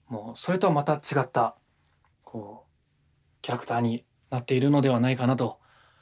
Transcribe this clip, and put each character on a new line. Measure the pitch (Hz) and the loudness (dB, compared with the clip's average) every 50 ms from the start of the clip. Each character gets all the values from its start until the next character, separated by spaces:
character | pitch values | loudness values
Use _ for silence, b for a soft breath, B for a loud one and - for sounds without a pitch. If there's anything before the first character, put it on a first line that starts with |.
| _ | _
も | - 120 104 107 117 113 | -12 -12 -10 -10 -12 -12
う | |
そ | - - 180 | -8 -4 -4
れ | 185 185 | 0 2
と | 202 | 2
は | 185 160 | 2 2
ま | 147 143 | 2 2
た | 165 151 | 0 -2
違 | 143 - - 139 139 127 | -2 -4 -2 -2 -2 -2
っ | - | 0
た、 | - 123 113 113 - _ _ _ _ _ _ _ _ _ _ _ _ _ _ | 0 0 0 0 -2 _ _ _ _ _ _ _ _ _ _ _ _ _ _
こ | - - 113 101 101 110 - - | -14 -14 -14 -12 -14 -16 -20 -20
う、 | _ _ _ _ _ _ _ _ _ _ _ _ _ _ _ | _ _ _ _ _ _ _ _ _ _ _ _ _ _ _
キ | - - | -8 -6
ャ | 127 | -6
ラ | 120 | -6
ク | - | -6
タ | - 117 | -4 -2
ー | 120 | 0
に | 120 117 117 120 - _ _ _ _ _ | 0 0 0 -2 -6 _ _ _ _ _
な | 131 123 | -8 -6
っ | 123 | -2
て | - 131 | 0 0
い | 127 | 2
る | 135 143 | 4 4
の | 143 143 | 4 4
で | 135 135 | 4 4
は | 123 117 | 4 4
な | 120 131 | 2 2
い | 131 | 2
か | 127 120 | 2 2
な | 123 131 | 2 2
と | 123 123 107 - b b b b b b b b b | 2 0 -4 -4 b b b b b b b b b